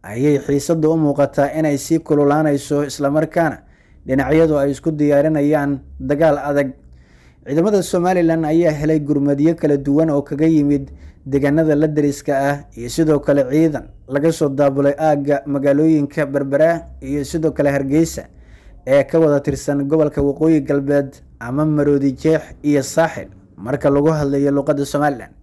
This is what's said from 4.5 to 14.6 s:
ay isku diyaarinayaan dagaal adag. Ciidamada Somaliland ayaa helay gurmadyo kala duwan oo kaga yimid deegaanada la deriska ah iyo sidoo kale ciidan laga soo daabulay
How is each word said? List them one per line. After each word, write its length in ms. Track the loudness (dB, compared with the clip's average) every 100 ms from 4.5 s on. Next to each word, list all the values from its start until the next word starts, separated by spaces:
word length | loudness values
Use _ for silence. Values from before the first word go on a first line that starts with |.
| 2
ay 120 | 0
isku 200 | -2 -4
diyaarinayaan 880 | 0 2 2 2 2 0 0 -2 -4 -8 -12
dagaal 380 | -4 2 2 2
adag. 340 | -2 -2 -2 -6 -20 -20 _ -20 _ _ -4
Ciidamada 360 | 0 2 0
Somaliland 640 | 0 -2 0 2 2 0 0
ayaa 260 | 2 2
helay 280 | 0 0 -2
gurmadyo 540 | 0 -2 0 2 2
kala 220 | 2 0 0
duwan 340 | 0 0 2
oo 120 | 0
kaga 240 | -4 -2 2
yimid 440 | 2 2 0 -4 -16 -20 -18 -4
deegaanada 480 | -2 0 0 2
la 120 | 2 0
deriska 460 | 0 -2 -2 -4 -2
ah 180 | 0 -4 -8 -14
iyo 120 | -8
sidoo 300 | -2 2 2
kale 220 | 2 0 2
ciidan 380 | 2 2 0 -10 -20 -6
laga 240 | 0 0
soo 160 | 0 -2
daabulay 460 | 2